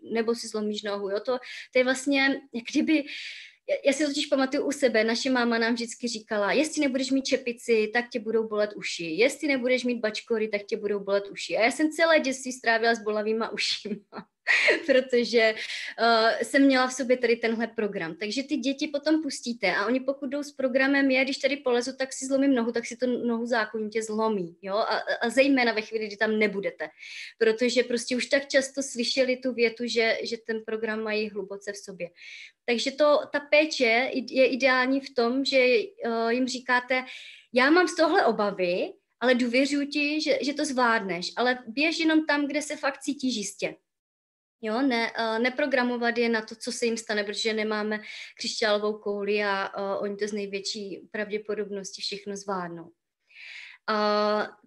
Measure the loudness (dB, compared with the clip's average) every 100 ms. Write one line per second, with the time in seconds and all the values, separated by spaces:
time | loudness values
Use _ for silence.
0 | -6 -2 -2 -4 -4 -6 -4 -4 -6 -6
1 | -4 -4 -2 -6 -6 -16 -2 0 2 0
2 | 2 2 2 0 -4 -12 -2 0 2 2
3 | 0 -10 -12 -14 -20 _ -6 0 2 2
4 | 0 -2 0 0 0 0 -2 0 2 2
5 | 2 0 0 0 2 2 0 0 -4 -6
6 | -6 -6 -4 -2 2 2 2 2 0 0
7 | 0 0 0 -2 -2 -6 0 2 2 0
8 | -2 -6 -2 -2 0 0 -2 -2 -8 -6
9 | -4 2 2 2 -2 0 2 0 0 -2
10 | -2 -4 -4 -2 0 -4 -4 -6 -4 -4
11 | 0 -2 -2 -10 -4 2 2 2 0 4
12 | 6 6 4 -4 -6 -4 0 2 4 2
13 | 0 -2 0 -2 -2 -4 -4 -4 -6 -10
14 | _ -18 -18 _ 2 4 4 2 4 4
15 | 4 0 4 4 4 2 -8 -8 -8 0
16 | 4 6 4 2 2 4 6 6 2 0
17 | 0 2 4 2 0 -2 -4 -2 -4 -2
18 | -6 -6 -6 -4 -4 -2 -2 -2 -4 -2
19 | 0 0 0 -6 -8 -2 0 0 0 0
20 | -2 -6 -4 -6 -8 -4 0 2 4 4
21 | 4 4 2 0 -2 0 0 0 0 -4
22 | -6 -6 -2 2 4 4 2 -2 -6 -4
23 | -2 0 -2 -2 0 0 -2 -4 -4 -4
24 | -4 -2 0 0 -4 -10 -6 -2 0 -2
25 | -2 -2 0 4 4 4 2 0 -4 -6
26 | -6 -2 0 2 0 0 -6 -6 -12 -12
27 | -16 -16 -12 0 2 2 2 2 0 -2
28 | -2 -4 0 0 2 0 0 -6 -6 -4
29 | -2 0 0 0 -2 0 0 0 -4 0
30 | 0 0 -4 -8 -6 -8 -6 -6 -4 -4
31 | -2 -2 -4 -6 -10 -10 -10 -12 -12 -12
32 | -12 _ -20 -20 -20 _ -2 -2 -2 2
33 | 4 4 2 -6 4 4 4 2 4 4
34 | 2 -4 -2 4 4 4 2 4 2 0
35 | -2 0 0 0 2 4 4 4 0 -6
36 | -4 0 0 0 0 -4 0 0 2 -2
37 | -2 -14 -18 -20 _ 4 6 6 4 4
38 | 4 6 4 2 0 0 0 0 -2 -8
39 | _ -2 2 4 4 4 2 0 -2 -2
40 | 0 0 0 0 0 -2 -2 2 2 2
41 | 0 -6 -6 -2 0 0 -4 0 0 2
42 | 2 4 2 0 0 -2 -4 -4 -4 -4
43 | -6 -2 -2 -4 -6 -6 -8 -8 _ _
44 | _ _ _ _ _ -10 -4 0 2 0
45 | -2 -2 -2 0 -2 0 0 2 0 0
46 | 0 0 2 0 -4 -10 -8 -2 -2 -2
47 | -4 -4 -4 -4 -2 -2 -2 -2 -2 -4
48 | -8 -16 -16 -10 -8 -2 0 2 0 -4
49 | -6 -4 -2 0 0 -2 -4 -4 -4 -4
50 | -4 -4 -6 -4 -6 -6 -8 -8 -10 -12
51 | -10 -8 -6 -6 -6 -6 -6 -8 -10 -10
52 | -8 -8 -10 -10 -6 -6 -6 -10 -16 _
53 | _ _ _ -20 -18 -18 -18 -12 -4 0
54 | 2 2 2 0 -2 -8